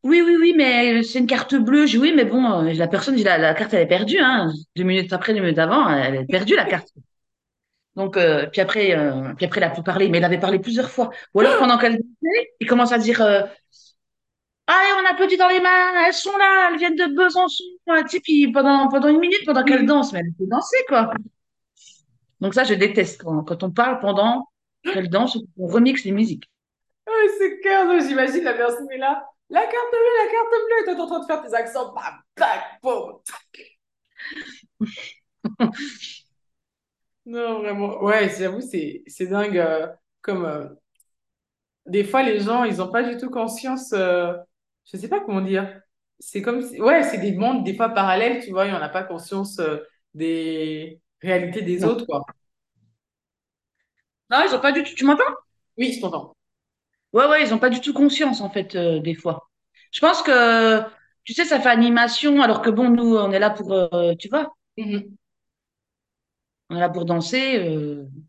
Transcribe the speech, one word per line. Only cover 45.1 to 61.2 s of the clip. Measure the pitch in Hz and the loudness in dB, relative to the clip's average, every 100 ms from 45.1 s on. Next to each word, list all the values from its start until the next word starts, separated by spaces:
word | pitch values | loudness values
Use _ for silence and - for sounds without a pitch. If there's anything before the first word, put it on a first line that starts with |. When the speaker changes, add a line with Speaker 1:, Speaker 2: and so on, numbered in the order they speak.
| 403 | -6
Speaker 2:
comment | 403 196 | -4 -6
dire. | 190 190 196 - _ _ _ _ | -2 -4 -6 -14 _ _ _ _
C'est | - 202 | -12 -8
comme | 208 247 | -4 -6
si, | 254 - | -8 -2
ouais, | 226 320 | 2 2
c'est | - 202 | 0 -4
des | 196 | -6
mondes, | 180 233 254 | -2 -2 -2
des | 185 | -6
fois, | 190 226 | -4 -2
parallèles, | 220 190 190 233 247 | 0 0 0 0 -4
tu | 208 | -6
vois, | 185 196 | -4 -4
et | |
on | 185 | -4
n'a | 151 | -6
pas | 185 | -8
conscience, | 190 170 - 196 196 - | -8 -14 -10 -8 -8 -6
euh, | 160 151 151 _ _ | -6 -6 -12 _ _
des | 151 165 165 160 160 156 156 160 160 _ _ | -8 -6 -4 -6 -6 -8 -10 -14 -20 _ _
réalités | 180 180 175 208 | -4 -4 -4 -6
des | 170 180 | -6 -2
Speaker 1:
Non. | 214 | -2
Speaker 2:
autres, | 233 | -2
quoi. | - 143 - - _ _ _ _ _ _ _ _ _ _ _ _ _ _ _ _ _ _ _ | -6 -8 -8 -20 _ _ _ _ _ _ _ _ _ _ _ _ _ _ _ _ _ _ _
Speaker 1:
Non, | 262 | 2
ils | 359 | 2
ont | 254 | 2
pas | 277 | 0
du | 285 | 0
tout, | - | -4
tu | - | 0
m'entends ? | 277 294 539 - _ _ _ - | 2 4 0 -2 _ _ _ -6
Speaker 2:
Oui, | 254 | -6
je | - | -4
t'entends. | 190 160 - _ _ _ _ _ _ _ _ | -8 -8 -12 _ _ _ _ _ _ _ _
Speaker 1:
Ouais, | 220 285 | 2 4
ouais, | 302 | 4
ils | 262 | 2
ont | 220 | 2
pas | 254 | 0
du | 240 | 0
tout | 294 | -4
conscience, | 277 285 285 294 226 | 2 2 2 -2 -2
en | 202 | -6
fait, | 202 190 | -6 -6
euh, | 185 170 160 | -2 -2 -2
des | 156 | -4
fois. | 160 170 151 _ _ _ _ _ | -6 -6 -8 _ _ _ _ _
Je | - | 2
pense | 320 - | 2 2
que, | 311 254 233 226 226 220 220 _ _ _ | 2 4 6 4 4 2 -2 _ _ _